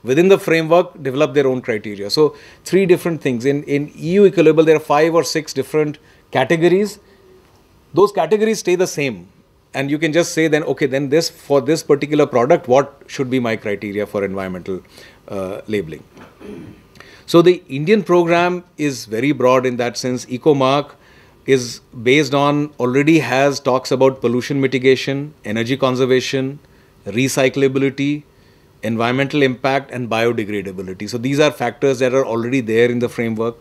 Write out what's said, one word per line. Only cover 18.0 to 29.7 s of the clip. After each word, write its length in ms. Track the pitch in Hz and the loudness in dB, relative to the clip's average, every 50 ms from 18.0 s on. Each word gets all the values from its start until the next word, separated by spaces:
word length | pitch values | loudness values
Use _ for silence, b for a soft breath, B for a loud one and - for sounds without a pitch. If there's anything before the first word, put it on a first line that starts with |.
program 640 | 175 - 175 175 175 165 170 170 175 180 180 180 175 _ _ | 2 2 2 2 2 2 2 2 2 0 -2 -6 -10 _ _
is 280 | - 151 147 135 117 117 | -4 -4 -4 -4 -6 -10
very 280 | 101 107 113 127 143 | -8 -6 -4 -2 -2
broad 340 | 147 120 123 127 127 131 123 | -2 2 2 2 4 4 2
in 100 | 131 123 | 0 -2
that 200 | 117 120 120 113 | -2 -4 -4 -4
sense. 280 | - - 127 123 123 - | -6 -6 -4 -6 -6 -8
Ecomark 640 | - 127 123 - 160 147 139 131 131 135 147 139 - - b b b b b b b b b _ | -10 -10 -2 0 2 2 4 2 2 2 0 -2 -6 -14 b b b b b b b b b _
is 340 | - 135 131 123 117 - - _ _ - 127 | 0 0 0 0 -6 -12 -16 _ _ -18 -6
based 320 | 110 120 139 151 151 123 139 | 0 2 2 2 2 2 0
on, 360 | 139 143 143 147 147 147 147 - _ | 0 2 2 0 0 -4 -6 -6 _
already 400 | 123 127 123 139 143 151 165 160 | -4 0 0 2 2 4 2 2
has 400 | 135 117 123 131 139 143 139 127 | 2 0 0 2 2 2 0 -2
talks 320 | - 135 123 131 - - | -2 -2 -2 -2 0 -2
about 300 | 143 127 131 135 131 131 | 0 2 2 2 2 2
pollution 400 | - 120 120 127 117 - 143 139 | -2 -2 0 -2 -4 -4 -4 -2
mitigation, 720 | 135 131 135 131 123 135 131 123 - - 135 139 143 151 - _ _ | -2 0 -2 2 2 2 2 2 0 -6 -6 -6 -8 -12 -14 _ _
energy 320 | 107 104 113 117 117 139 | -6 -4 -4 -2 -4 -2
conservation, 800 | 143 143 131 127 123 135 123 127 127 123 - - 135 131 131 143 147 b b b b b b b b _ | -2 0 -2 0 0 0 2 2 0 0 -2 -4 -4 -4 -6 -8 -12 b b b b b b b b _
recyclability, 1160 | 101 95 117 135 131 - 147 131 135 131 143 135 135 131 135 135 139 123 - 139 143 147 147 147 _ b b b b b b b b b b | -6 -2 -2 -2 0 0 0 0 0 2 2 0 0 2 0 -2 -2 -2 -2 -4 -4 -4 -6 -8 _ b b b b b b b b b b
environmental 600 | - - 113 110 113 120 123 131 139 135 151 151 | -6 -4 -2 -2 0 0 0 0 -2 0 0 0
impact, 480 | 139 131 123 110 - 135 | 2 0 0 -2 -2 -2